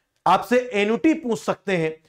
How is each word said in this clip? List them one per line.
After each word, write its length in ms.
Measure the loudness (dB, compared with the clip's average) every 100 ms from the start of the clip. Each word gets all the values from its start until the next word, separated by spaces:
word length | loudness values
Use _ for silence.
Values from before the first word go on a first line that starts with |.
| _ _ 2
आपसे 440 | 2 2 0 0
एन्युटी 420 | -2 0 2 2
पूछ 240 | 0 -2 -4
सकते 380 | -4 -6 -4 -2
हैं, 180 | -2 -6